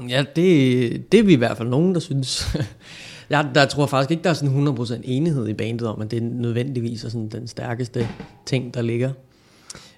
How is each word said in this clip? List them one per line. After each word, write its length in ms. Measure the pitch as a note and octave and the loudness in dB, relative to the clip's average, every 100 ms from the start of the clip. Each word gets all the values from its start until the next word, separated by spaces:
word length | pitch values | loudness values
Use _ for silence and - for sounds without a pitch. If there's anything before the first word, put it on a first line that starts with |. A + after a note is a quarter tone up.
| B2 | -2
Ja, 140 | B2+ C#3 D#3+ | -2 0 2
det, 760 | F#3 D#3 C3 B2 A#2+ B2+ B2 | 4 6 6 4 2 -2 4
det 80 | G#3+ | 6
er 40 | |
vi 100 | G#3 | 8
i 40 | C#3 | 6
hvert 200 | A#2 A2 | 4 0
fald 120 | A#2 | 0
nogen, 240 | C3 F3+ | 2 2
der 60 | F3 | 2
synes. 460 | - C3+ C3 - - - G#2+ - - | -2 -4 -2 -4 -4 -4 -4 -10 -20
<laughs> 420 | - - - - | -20 -20 -18 -2
Jeg, 220 | C#3+ D3 D3 | -2 2 2
der 100 | C#3 | 2
tror 200 | C#3+ C#3 | 2 0
faktisk 260 | C3+ C#3 | 2 0
ikke, 120 | E3 | 0
der 60 | F3+ | 0
er 40 | |
sådan 160 | D3 C#3+ | 0 0
hundrede 260 | C3+ D3 A#2+ | 2 0 0
procent 280 | A#2+ A#2+ B2+ | -4 -6 -4
enighed 400 | B2+ E3+ C#3 G#2+ | 0 0 0 -2
i 60 | |
bandet 340 | G#2+ A2 A#2 A#2 | -2 -4 -4 -4
om, 140 | G#2 | -6
at 100 | G#2+ | -4
det 120 | A#2 | -4
nødvendigvis 800 | A#2 B2 A#2+ A#2 C3+ B2 A#2 A2+ | -4 -2 -2 -2 -2 -4 -4 -6
er 60 | A#2 | -8
sådan 180 | A2+ G#2+ | -8 -8
den 200 | A2 A#2 | -10 -12
stærkeste 600 | - B2 A#2 B2 B2 A2+ - - - - | -10 -8 -6 -6 -4 -4 -8 -18 -20 -4
ting, 280 | C3 B2 | -4 -4
der 80 | B2 | -4
ligger. 300 | A#2 A#2 C3 C3+ - _ _ _ - - - | -2 -2 -2 -6 -14 _ _ _ -20 -20 -20